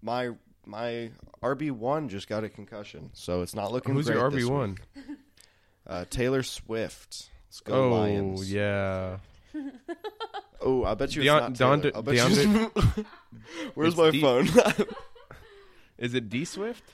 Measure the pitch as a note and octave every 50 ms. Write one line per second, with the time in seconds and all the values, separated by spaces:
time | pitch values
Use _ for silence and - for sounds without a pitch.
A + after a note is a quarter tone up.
0 | - A2 A#2 B2 B2+ B2 A#2 - _ _ _ _ _ - G#2 G#2 A#2 A#2+ A#2 A#2
1 | A#2 A2+ - - - - - - - A#2+ C#3 C3 D3+ D3+ C3+ A#2 A2 B2 C#3+ D#3
2 | D#3 C3 F#2+ G2 F#2 - A2 G#2+ A2 G#2 - - G#2 - - G#2 G#2 - - A2
3 | - - - - - - F2 F2+ F2+ F2 - G#2+ G2+ G2+ A2+ B2+ - - C#3 C#3
4 | D#3 - - - A#2+ C#3 D3 C#3 A#2+ A#2+ C3+ C#3+ C3 G2+ G2 F#2 - _ _ C#4
5 | C4+ - D4 - - _ _ _ - _ _ _ _ _ _ _ _ - - F2
6 | F2+ - - - B2 B2+ C3+ C3+ B2+ - - - - - A2+ A2+ G#2+ D#2+ - -
7 | - _ - - - - - - - _ - - - - - C3 C3+ B2+ A#2+ A2+
8 | G#2+ G#2 G2+ G2+ G2 F#2+ F#2+ F#2+ F#2+ F#2+ G2 G2+ G2+ G2+ G2+ G2+ G2 G2 F#2+ F#2
9 | F#2 F#2 F#2 F#2+ - - - - _ _ - D#4 C#4 C#4 C4 A#3+ _ - E4+ E4
10 | _ G#4+ G#4 _ A4+ A4 - G4 - _ _ - - B2+ C3 B2+ A2+ F#2 G#2+ A2
11 | C#3 C3+ - D#3+ C#3 C#3 D3 D3+ B2 B2+ B2+ A#2+ C3 B2+ C#3 C#3+ D3 D3 - G#2+
12 | A#2 B2+ C3 B2 A#2 - G3 G#3 - G#3 G#3 A3 A3 A3 - G#3+ - - - -
13 | G#3+ - - - - _ - A#2 - - - E4 D#4 C4+ - - D3 E3 E3+ D#3+
14 | E3 D#3+ D#3 D3 D#3 C#3 B2 B2 C#3 - D#3 A#3 - - - - G#3 - - -
15 | - - - - - _ - - - - - - - - - - - _ _ _
16 | A#2 B2 A#2+ B2+ A#2+ G#2 G2+ B2 D3+ - - - G3 A3+ A#2+ - _ -